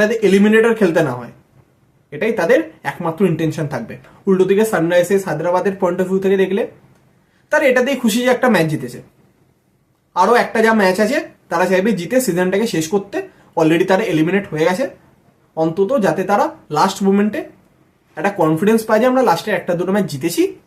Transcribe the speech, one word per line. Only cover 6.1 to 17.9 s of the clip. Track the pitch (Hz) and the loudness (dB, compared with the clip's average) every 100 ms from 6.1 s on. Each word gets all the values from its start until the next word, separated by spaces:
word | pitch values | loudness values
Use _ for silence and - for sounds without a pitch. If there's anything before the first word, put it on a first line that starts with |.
ভিউ | 190 | -2
থেকে | 190 196 | 0 0
দেখলে | 185 202 - - _ _ _ _ _ _ _ | 0 -2 -4 -10 _ _ _ _ _ _ _
তারা | 294 277 | 0 2
এটাতেই | 254 247 277 | 2 0 -2
খুশি | 226 226 | -2 0
যে | 254 247 | 0 0
একটা | 247 | 2
ম্যাচ | 190 156 | 2 0
জিতেছে, | 143 127 - - _ _ _ _ _ _ _ _ _ _ 180 | -4 -8 -14 -20 _ _ _ _ _ _ _ _ _ _ 0
আরও | 190 233 | 2 2
একটা | 196 226 220 | 2 0 2
যা | 220 | 2
ম্যাচ | 190 185 | 2 2
আছে | 214 302 - - - | 0 -2 -6 -14 -6
তারা | 175 185 | -2 0
চাইবে | 185 214 180 | 0 0 -2
জিতে | 170 254 254 | -2 -2 0
সিজনটাকে | 170 185 196 226 | 0 0 0 -2
শেষ | 160 156 | -4 -2
করতে। | 202 - 349 - - _ - | -4 -4 -8 -10 -16 _ -2
Already | 160 175 185 | 2 2 2
তারা | 190 220 | 0 0
এলিমিনেট | 156 160 196 196 | 0 0 -2 -2
হয়ে | 156 170 | -2 -2
গেছে, | 185 - - _ _ _ _ _ 160 | -2 -4 -8 _ _ _ _ _ -4
অন্তত | 160 165 196 277 185 | -2 0 0 0 0
যাতে | 160 185 | -2 0
তারা | 214 311 - - 151 | 0 -2 -6 -6 -2
লাস্ট | 190 - 196 | 0 0 0
মোমেন্টে | 202 214 311 370 - _ _ _ | 2 0 -4 -10 -16 _ _ _